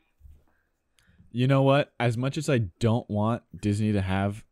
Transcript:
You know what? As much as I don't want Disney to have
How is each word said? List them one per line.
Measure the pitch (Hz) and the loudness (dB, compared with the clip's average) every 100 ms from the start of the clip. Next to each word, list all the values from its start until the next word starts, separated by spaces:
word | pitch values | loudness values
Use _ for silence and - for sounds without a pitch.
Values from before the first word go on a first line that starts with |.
| _ _ - - _ _ _ _ _ _ _ _ - 113 | _ _ -20 -20 _ _ _ _ _ _ _ _ -12 -2
You | 127 | 2
know | 135 | 4
what? | 135 139 - - | 4 2 0 -2
As | 123 117 | -2 0
much | 131 139 | -4 -4
as | 151 | 0
I | 131 104 - | 0 0 -2
don't | 117 113 - | 0 0 -2
want | 104 107 117 - 87 | -2 0 -2 -6 -6
Disney | 104 104 107 | -2 0 0
to | 104 | 0
have | 95 95 101 104 - | 0 -2 -2 -4 -14